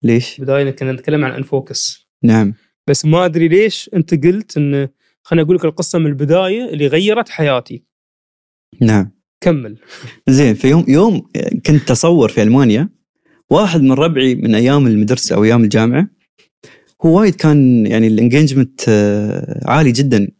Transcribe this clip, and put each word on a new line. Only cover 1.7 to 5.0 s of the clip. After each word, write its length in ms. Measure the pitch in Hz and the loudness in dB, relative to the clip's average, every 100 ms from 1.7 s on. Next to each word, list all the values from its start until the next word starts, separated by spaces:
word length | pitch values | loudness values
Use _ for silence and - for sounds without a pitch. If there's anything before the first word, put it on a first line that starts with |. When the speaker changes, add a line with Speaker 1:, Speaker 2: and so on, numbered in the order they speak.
| - - - _ _ | -10 -10 -12 _ _
Speaker 1:
نعم. 320 | 120 110 101 107 _ _ - | 0 2 0 -4 _ _ -4
Speaker 2:
بس 180 | 139 | -4
ما 200 | 151 165 | 0 0
أدري 240 | 180 165 165 | 0 0 0
ليش 420 | 175 214 - - | 2 0 -4 -8
أنت 320 | 196 160 165 151 | -4 -2 0 0
قلت 300 | 190 214 - | -2 -6 -4
إن، 320 | 143 143 139 _ | -2 -2 -6 _